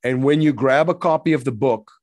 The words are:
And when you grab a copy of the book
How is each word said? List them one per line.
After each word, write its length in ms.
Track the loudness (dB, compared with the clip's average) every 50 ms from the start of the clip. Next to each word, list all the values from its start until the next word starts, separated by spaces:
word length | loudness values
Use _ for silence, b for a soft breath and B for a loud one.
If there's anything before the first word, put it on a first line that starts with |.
| -2
And 220 | -2 -2 0 0
when 160 | 2 2 2
you 120 | 2 0 0
grab 360 | 0 0 2 2 2 2 0
a 60 | -2
copy 380 | -2 -2 -2 -2 0 0 -2 -2
of 120 | -2 -2
the 80 | -6 -6
book 380 | -2 -2 -2 -2 -2 -6 _ _ _